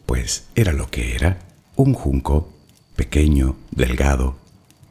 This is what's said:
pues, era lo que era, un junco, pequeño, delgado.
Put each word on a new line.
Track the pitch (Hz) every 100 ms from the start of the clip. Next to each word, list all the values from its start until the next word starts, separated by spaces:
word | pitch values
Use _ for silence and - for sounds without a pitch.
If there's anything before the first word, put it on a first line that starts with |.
| -
pues, | 62 62 - - -
era | 98
lo | 71 62
que | 67 58
era, | 60 85 92 - _ _ -
un | 135
junco, | 127 71 67 71 73 - - _ _ _ -
pequeño, | - 73 76 71 65 65 -
delgado. | - 64 64 69 65 64 67 - _ _ _ -